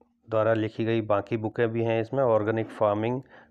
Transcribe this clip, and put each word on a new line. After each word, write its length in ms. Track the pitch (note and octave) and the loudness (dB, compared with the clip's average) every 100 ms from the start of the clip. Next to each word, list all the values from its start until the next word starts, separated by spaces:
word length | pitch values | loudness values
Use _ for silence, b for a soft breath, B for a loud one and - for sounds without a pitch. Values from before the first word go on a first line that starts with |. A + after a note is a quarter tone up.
| _ _ - | _ _ -4
द्वारा 240 | A2+ A2 | 0 2
लिखी 300 | A2+ G#2+ - | 2 0 -2
गई 160 | A2 A2+ | -2 0
बाकी 360 | G#2+ G2+ - A#2 | 0 0 0 -4
बुकें 320 | G#2+ - A#2 | -4 -2 -2
भी 160 | A#2 | 0
हैं 160 | A#2 A2+ | 0 0
इसमें, 240 | A2 C3+ | -2 0
ऑर्गेनिक 460 | B2+ A2 G#2 A2+ G#2+ | 2 2 2 -2 -4
फार्मिंग, 520 | - G#2+ G#2 A2+ B2+ B B B | -2 0 0 -2 -4 B B B